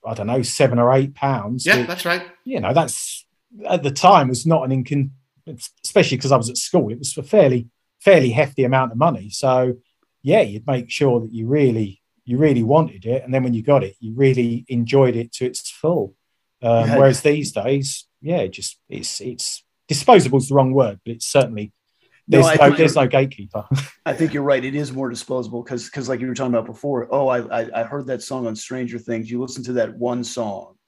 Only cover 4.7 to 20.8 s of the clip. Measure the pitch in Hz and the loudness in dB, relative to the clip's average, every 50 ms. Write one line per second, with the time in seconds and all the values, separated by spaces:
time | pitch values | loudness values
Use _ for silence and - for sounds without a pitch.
4.7 | 135 131 123 - 147 143 139 139 - _ _ _ _ _ _ 165 135 - - - | -2 -4 -2 -2 -2 -2 -2 -4 -6 _ _ _ _ _ _ -20 -18 -18 -18 -20
5.7 | _ _ - - - 208 165 - 139 123 - 131 135 123 117 113 - - - - | _ _ -14 0 2 2 2 2 0 -4 2 2 2 2 2 -2 -6 -6 -6 0
6.7 | - 180 123 104 117 135 139 135 - 151 139 - - 208 160 135 127 123 117 - | 0 0 0 0 -6 -8 -10 -10 -10 -10 -6 2 4 4 6 6 2 0 -4 -8
7.7 | _ _ _ _ _ _ - 202 190 160 135 123 110 135 151 139 - - 131 120 | _ _ _ _ _ _ 4 6 6 6 6 2 0 0 -2 -2 0 -2 0 2
8.7 | 135 131 131 120 117 117 151 170 131 98 95 104 - - - 131 127 127 127 127 | 2 2 0 0 0 0 0 0 0 -2 -10 -12 -8 -4 0 2 2 2 2 0
9.7 | 123 120 _ _ _ _ _ _ _ _ - 135 175 220 143 104 101 110 113 139 | -4 -8 _ _ _ _ _ _ _ _ 0 2 2 2 2 0 -4 -8 -4 -4
10.7 | 135 123 117 - - - 147 135 120 120 113 110 113 113 110 117 143 151 143 127 | -4 -4 -4 -8 -2 0 2 2 2 0 -2 -4 -10 -8 -4 -2 2 2 2 2
11.7 | 113 113 107 98 95 _ _ _ _ _ _ 123 120 131 156 151 139 120 113 113 | 2 0 -2 -4 -8 _ _ _ _ _ _ -4 0 2 2 2 4 2 2 4
12.7 | 143 165 156 - - 92 92 110 123 131 - 127 127 135 127 127 120 113 113 143 | 4 2 2 0 -6 -10 -6 -4 -4 -4 -4 -2 -2 -2 0 0 -2 -2 2 2
13.7 | 143 131 98 95 - _ 117 110 110 127 139 135 127 127 117 117 117 117 - _ | 2 2 2 -2 -10 _ -14 -12 -2 2 2 2 4 2 0 -2 -2 -6 -8 _
14.7 | 131 120 117 117 135 139 135 127 120 117 117 117 - - 127 123 123 - - - | -4 -4 -2 2 4 4 4 4 2 -2 -6 -8 -8 -8 -8 -8 -8 -10 -14 -14
15.7 | - - - 156 - - 101 95 _ _ _ _ _ _ _ _ _ _ 123 117 | -12 -4 -2 -2 -2 -2 -4 -6 _ _ _ _ _ _ _ _ _ _ 0 2
16.7 | 117 117 113 113 - 139 139 135 131 135 - 151 147 151 139 - - 107 101 123 | 2 2 2 2 4 6 6 4 4 4 2 2 2 2 -2 -6 -6 -6 -2 -2
17.7 | 139 139 135 139 - - - _ _ _ - 156 175 165 101 90 - - - - | -2 -2 -2 -6 -10 -12 -16 _ _ _ -8 -6 -4 -4 -4 -6 -8 -12 -14 -14
18.7 | - _ _ _ - - - - - - 101 123 120 - - - - - _ _ | -14 _ _ _ -14 -12 -10 -10 -12 -10 -10 -12 -10 -10 -10 -10 -10 -12 _ _
19.7 | _ _ _ - 147 - - - 240 190 - - 135 135 - - 135 143 131 127 | _ _ _ -6 -6 -2 6 6 6 6 6 4 0 0 0 4 2 4 4 4
20.7 | 131 135 | 2 2